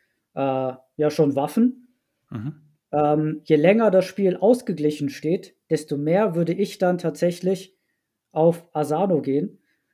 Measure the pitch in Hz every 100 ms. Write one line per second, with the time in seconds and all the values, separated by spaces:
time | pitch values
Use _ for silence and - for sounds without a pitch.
0 | _ _ _ 135 135 131 131 127 _ -
1 | 151 151 143 139 147 - 247 - - _
2 | _ _ _ 117 123 151 _ _ _ 147
3 | 147 151 156 151 - 156 165 220 220 185
4 | 180 - 190 180 202 247 - 156 151 151
5 | 143 - 151 185 - _ _ 156 - 143
6 | 151 175 214 170 165 175 180 - 180 180
7 | 165 147 175 175 180 185 - _ _ _
8 | _ _ _ 165 165 165 - 151 139 151
9 | 196 156 131 139 185 - _ _ _